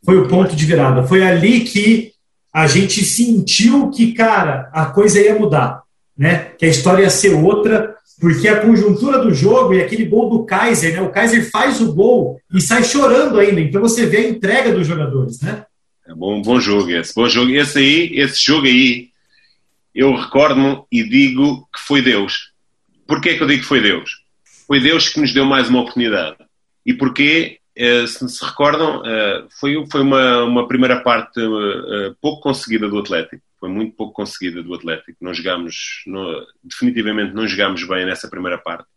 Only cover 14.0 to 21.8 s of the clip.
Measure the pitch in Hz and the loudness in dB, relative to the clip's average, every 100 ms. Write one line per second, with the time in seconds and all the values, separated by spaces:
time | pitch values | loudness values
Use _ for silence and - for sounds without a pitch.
14 | 190 208 233 - 190 247 240 185 156 160 | 0 0 0 -2 -2 0 0 0 -2 -4
15 | 139 131 113 - 160 214 - _ _ _ | -4 -4 -4 -6 -8 -10 -16 _ _ _
16 | 85 82 92 107 101 123 104 101 87 85 | _ -10 -6 -4 0 0 2 0 0 -4
17 | 82 - 120 120 123 139 143 143 139 156 | -4 -2 0 2 2 0 0 2 2 2
18 | 170 139 139 - - 151 135 127 131 120 | 0 -2 -2 0 0 2 4 4 2 0
19 | - _ _ _ _ _ _ _ _ 113 | -10 _ _ _ _ _ _ _ _ 0
20 | 135 123 - 135 151 135 135 135 - 120 | 0 0 -2 2 2 2 0 -2 -4 -4
21 | 113 127 139 127 143 147 _ - | 0 2 2 2 -2 -2 _ -18